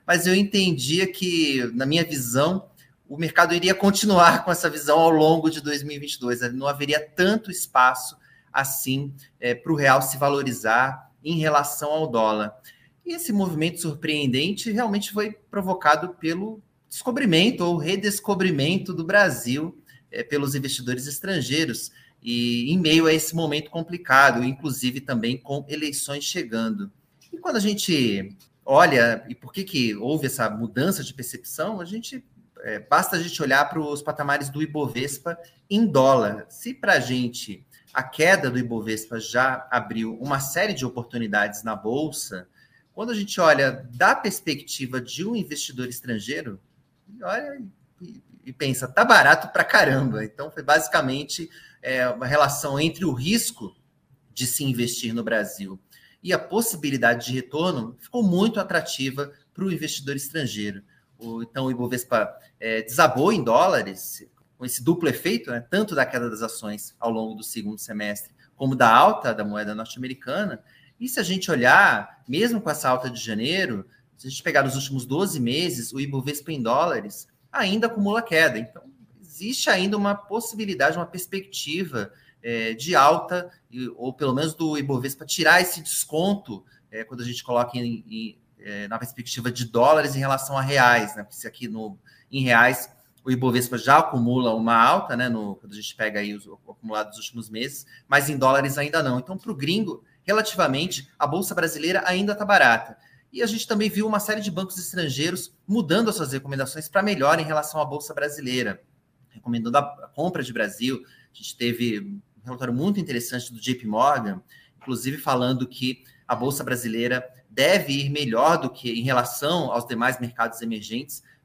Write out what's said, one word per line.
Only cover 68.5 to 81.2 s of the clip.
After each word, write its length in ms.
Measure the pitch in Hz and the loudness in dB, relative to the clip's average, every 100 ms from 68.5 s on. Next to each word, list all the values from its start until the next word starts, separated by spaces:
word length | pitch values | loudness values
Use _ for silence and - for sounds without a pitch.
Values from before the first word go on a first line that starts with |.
como 200 | - 135 | -6 -2
da 160 | 127 117 | 4 6
alta 400 | 117 190 214 120 | 8 8 4 -2
da 120 | 107 | -4
moeda 300 | 104 104 104 | -4 -6 -6
norte-americana. 880 | 107 113 127 127 127 127 165 202 117 _ _ _ - | -8 -10 -10 -12 -10 -8 -6 -4 -8 _ _ _ -12
E 80 | 254 | -6
se 120 | 262 | -4
a 40 | |
gente 280 | 175 190 185 | -2 -2 -2
olhar, 720 | 139 123 170 190 110 - - - | 2 6 8 6 4 -4 -14 -4
mesmo 320 | 151 233 226 | 0 0 0
com 100 | 160 | -4
essa 180 | 147 135 | -2 0
alta 180 | 127 131 | 0 -2
de 160 | 113 | -8
janeiro, 640 | 113 107 131 185 165 101 - _ _ _ | -8 -4 -2 -2 -2 -4 -10 _ _ _
se 80 | |
a 40 | 131 | -14
gente 100 | 139 | -8
pegar 240 | 165 147 | 0 2
os 100 | 135 | 2
últimos 300 | 135 139 135 | -2 -4 -6
doze 340 | 120 147 196 156 | -2 -2 0 0
meses, 540 | 117 147 175 123 117 | -2 0 -2 -4 -6
o 60 | 135 | -6
Ibovespa 520 | 139 135 131 143 - | -4 -4 -4 -8 -8
em 80 | 147 | -4
dólares 680 | 113 131 175 120 101 - - _ _ | 0 2 2 -2 -6 -14 -20 _ _
ainda 340 | - 196 214 | -4 0 0
acumula 340 | 226 220 202 226 | 0 0 0 0
queda. 380 | 226 160 160 110 | 2 4 4 2
Então, 240 | 113 - - _ _ _ | -8 -14 -20 _ _ _
existe 480 | - - 208 262 302 | -20 -10 -6 -2 2
ainda 260 | 185 196 | 2 2
uma 200 | 208 202 | 0 -2
possibilidade, 840 | 202 - 220 226 214 202 156 143 170 | -2 -6 -6 -6 -6 -6 0 0 0
uma 80 | |
perspectiva 1080 | 175 180 | -6 -10